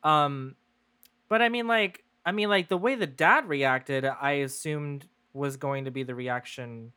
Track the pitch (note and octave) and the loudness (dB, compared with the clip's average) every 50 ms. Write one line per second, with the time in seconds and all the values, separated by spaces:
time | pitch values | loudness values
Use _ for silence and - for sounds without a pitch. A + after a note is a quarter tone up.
0 | _ D3+ D#3 D3+ D3 C#3+ C#3 C#3 C3 C3 C3+ _ _ _ _ _ _ _ _ _ | _ 6 6 6 4 2 0 -4 -8 -10 -12 _ _ _ _ _ _ _ _ _
1 | _ _ _ _ _ _ G#3+ A3 A#3+ A#3 A#3 A#3+ A#3 A#3 A#3 A3+ G#3 F#3+ F3+ - | _ _ _ _ _ _ 2 4 4 2 2 0 0 2 2 2 2 0 -2 -8
2 | _ _ _ _ _ E3+ F#3 G#3 G#3 G#3 G3+ G3 F3+ - F#3+ F3+ F#3 A#3+ C4+ B3 | _ _ _ _ _ -4 -2 0 0 2 2 2 2 2 -2 0 0 0 0 0
3 | G3+ D3+ C3 - D#3 E3+ A3+ D4+ D4 G3+ D3+ C#3 C#3 C3+ C3 C3 B2+ - C#3 C3+ | -2 -6 -2 2 4 6 6 6 4 0 -2 0 2 2 2 2 0 -2 -2 0
4 | C3 C3+ C3 - C#3 C#3 C#3+ C#3+ C#3 C3+ C3+ - - D#3 D3+ D3 D3 D3 C#3+ C#3 | 0 -2 -2 -2 -2 -2 0 0 -2 -4 -6 -8 -6 -6 -6 -6 -6 -8 -8 -10
5 | C#3 _ _ _ _ _ _ C3+ C#3+ C#3 C3+ C3+ C#3+ C#3 C#3 C3+ C3+ C3+ B2 C3+ | -12 _ _ _ _ _ _ -6 -6 -6 -6 -4 -4 -4 -4 -4 -4 -6 -6 -6
6 | C3 B2 B2+ B2 B2 B2+ B2 B2 B2 - - - B2+ A#2+ A#2 A#2 A2+ A#2 - | -6 -6 -6 -6 -4 -4 -4 -4 -6 -8 -14 -12 -12 -12 -12 -14 -16 -18 -20